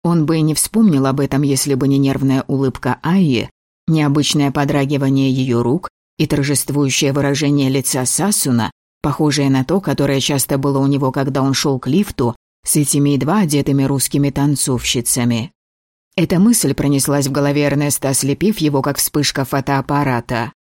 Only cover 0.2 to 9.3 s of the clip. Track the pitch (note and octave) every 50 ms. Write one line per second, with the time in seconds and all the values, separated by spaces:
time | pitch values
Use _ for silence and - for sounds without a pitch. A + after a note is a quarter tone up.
0.2 | D3+ C#3+ D#3+ D#3+ D3+ D#3 D#3 - - - - A3 A3+ G3+ D#3 C3+ C3+ C3+ C3+ C#3+
1.2 | C#3 C3+ C3+ C#3 D3 C#3 C#3 C3 - C#3+ C#3 B2+ C3+ C3+ C#3 C#3 C#3 C3+ C3+ -
2.2 | C3+ C3+ C3 C3+ - - C#3 C3+ C#3 C3 B2+ - - C3 B2 - - D3+ F3+ G3
3.2 | F#3 D3+ B2 G#2+ G#2 - _ _ _ _ _ _ _ - D#3+ D#3 D3+ C#3+ C#3 D3+
4.2 | C#3+ - - D3+ C#3+ C#3+ C3+ D3 C#3+ C#3 C#3+ C#3+ C#3 C#3 D3 C3+ C#3 C3+ C3+ C3+
5.2 | C3+ C3+ B2+ C3 C3 C3 A#2 A#2 B2 A#2+ B2 F3+ - - _ _ _ _ _ -
6.2 | D#3 - - - C#3 C#3 C#3+ B2+ - - C#3 D3 C#3+ C3+ B2+ - D3+ C3+ C#3 C#3+
7.2 | C#3 C#3 C#3+ C#3+ D#3 C#3+ D3 C#3+ C3+ C3 C3+ C#3 B2+ - - C3 B2+ B2 - -
8.2 | D#3+ G3+ G3+ - - C#3+ B2 A#2 G#2+ - _ _ _ _ _ _ - D3+ C#3 -
9.2 | D#3 D3+